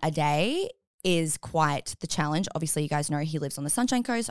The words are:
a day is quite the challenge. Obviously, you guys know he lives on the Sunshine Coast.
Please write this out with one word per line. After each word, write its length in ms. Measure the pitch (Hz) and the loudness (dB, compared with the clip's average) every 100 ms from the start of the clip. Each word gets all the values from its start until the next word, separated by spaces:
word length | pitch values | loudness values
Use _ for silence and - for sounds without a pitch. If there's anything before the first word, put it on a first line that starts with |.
a 80 | 156 | 0
day 580 | 156 147 147 202 349 392 - _ - 185 | 2 2 2 2 0 -4 -8 _ -4 2
is 320 | 170 160 - | 2 2 -2
quite 580 | - 165 151 143 - - | -2 2 2 2 -4 -10
the 60 | - | -4
challenge. 400 | - 151 151 190 | -2 0 0 -2
Obviously, 300 | 160 160 151 | -2 -2 0
you 60 | 147 | 0
guys 200 | 151 147 | 0 0
know 100 | 147 | -2
he 200 | 156 156 | -2 -2
lives 180 | 139 139 | -4 -4
on 60 | |
the 60 | 143 | -2
Sunshine 340 | 240 247 247 | 0 2 2
Coast. 260 | 240 233 226 | 0 -2 -2